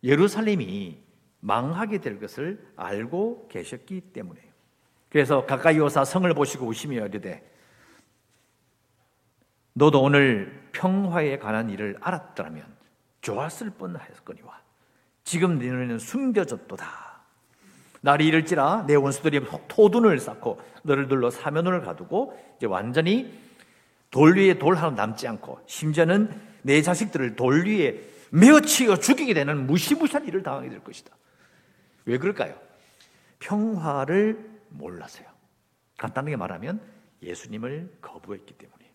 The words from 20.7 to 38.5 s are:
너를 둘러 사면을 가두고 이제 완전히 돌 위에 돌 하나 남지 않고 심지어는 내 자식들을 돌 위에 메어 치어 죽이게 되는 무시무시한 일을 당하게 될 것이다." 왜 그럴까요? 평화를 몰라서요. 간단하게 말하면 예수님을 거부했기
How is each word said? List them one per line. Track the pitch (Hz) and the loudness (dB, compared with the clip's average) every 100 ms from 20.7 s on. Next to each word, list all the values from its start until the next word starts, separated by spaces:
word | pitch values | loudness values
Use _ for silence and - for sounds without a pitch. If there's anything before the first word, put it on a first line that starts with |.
| - | -16
너를 | 151 139 135 | -2 0 2
둘러 | 135 120 | 0 0
사면을 | 120 151 147 175 180 | -2 -4 -2 -2 -2
가두고 | 113 82 90 - 185 - - _ | -6 -12 -6 -4 -4 -8 -20 _
이제 | 117 | -4
완전히 | 92 110 131 160 226 262 - - _ _ _ _ _ _ | -4 -2 -2 0 0 -2 -16 -20 _ _ _ _ _ _
돌 | 127 156 185 | 6 6 8
위에 | 196 175 | 6 4
돌 | 139 180 | 2 2
하나 | 160 | 0
남지 | 120 107 110 127 | -2 -4 -4 -8
않고 | 110 - 65 - | -10 -12 -18 -16
심지어는 | - 156 156 165 196 214 - - - | -8 -4 2 4 4 2 -4 -18 -12
내 | 135 143 | 2 2
자식들을 | 156 175 214 165 127 107 | 4 0 -2 -2 -4 0
돌 | 127 143 180 | 2 2 2
위에 | 214 143 110 - - - | 0 0 -2 -14 -20 -2
메어 | 151 220 302 | 8 10 10
치어 | 302 - 247 190 | 6 0 4 2
죽이게 | - 262 285 | 4 2 2
되는 | 170 143 147 131 | 0 0 -2 0
무시무시한 | 175 - 294 320 285 302 | 0 2 0 0 -2 -4
일을 | 190 | -6
당하게 | 190 139 127 | -6 -8 -10
될 | - | -14
것이다." | - 120 - _ _ _ _ _ _ _ _ _ - | -18 -20 -20 _ _ _ _ _ _ _ _ _ -4
왜 | 123 | -2
그럴까요? | 170 208 87 71 - _ _ _ _ _ _ _ | -2 -4 -6 -8 -20 _ _ _ _ _ _ _
평화를 | - 208 220 208 156 139 135 180 214 220 - - _ | -6 -4 -2 -4 -4 -4 0 0 0 -2 -10 -20 _
몰라서요. | - 85 87 - - - _ _ _ _ _ _ _ | -16 -16 -14 -18 -20 -20 _ _ _ _ _ _ _
간단하게 | 113 - 143 139 | -10 -8 -6 -6
말하면 | 90 90 117 208 - - _ _ | -8 -10 -10 -10 -12 -20 _ _
예수님을 | 87 87 - 107 120 147 180 _ | -16 -16 -14 -12 -12 -12 -14 _
거부했기 | - - - 101 - | -20 -20 -16 -18 -18